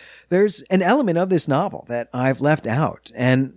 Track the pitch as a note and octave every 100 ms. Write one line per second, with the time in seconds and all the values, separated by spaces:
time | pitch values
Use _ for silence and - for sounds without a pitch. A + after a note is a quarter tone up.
0 | - - - F3+ G#3 - - F#3+ G3 C4
1 | A#3 E3+ F#3 F3+ - C#3 G3 - - A#2+
2 | A#2 B2 C3 B2 C#3 D3+ A#2+ A#2+ D3+ -
3 | - - B2 B2+ C3+